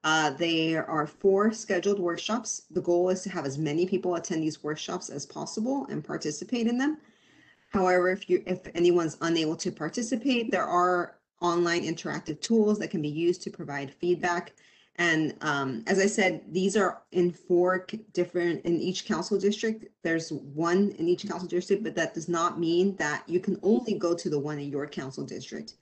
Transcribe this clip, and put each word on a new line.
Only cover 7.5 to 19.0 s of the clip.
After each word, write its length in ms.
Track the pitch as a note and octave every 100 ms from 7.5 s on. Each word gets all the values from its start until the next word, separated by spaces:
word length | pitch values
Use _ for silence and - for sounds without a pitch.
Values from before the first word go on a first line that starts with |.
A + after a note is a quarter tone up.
| _ _
However, 420 | G3+ F#3 F3+ F3+
if 180 | F#3+ -
you, 140 | F3+ -
if 140 | F3+ - E3+
anyone's 420 | F3 F3 D#3+ -
unable 340 | E3 E3 D#3 E3+
to 140 | F3+
participate, 800 | - D#3 A#3+ A3+ A#3+ C#4 A#3+ A3
there 140 | F#3 -
are 500 | F3 F3+ F3+ E3+ - _ _
online 400 | F3 E3+ E3+ E3+
interactive 580 | D#3 E3 E3 D3 - D3+
tools 380 | - A3+ G#3 G#3
that 140 | D#3
can 100 | F3
be 80 | D3
used 320 | D3 E3+ F3
to 80 | -
provide 420 | - D#3 C#3+ C#3 -
feedback. 580 | F3 E3+ F3+ F3 F3+ _ _ _ _ -
And, 380 | E3+ D#3+ D#3 -
um, 420 | D#3 C#3+ C3+ A2+ -
as 100 | F#3+
I 80 | G3
said, 380 | - F#3 D#3 -
these 260 | E3+ F#3+ G3+
are 240 | F#3 - _
in 180 | F#3 F3
four 560 | F3 - F3 F3+ F#3 F#3
c-, 160 | A3 -
different, 500 | - F3+ F3+ F3 E3
in 160 | E3+ E3+
each 280 | F#3 F#3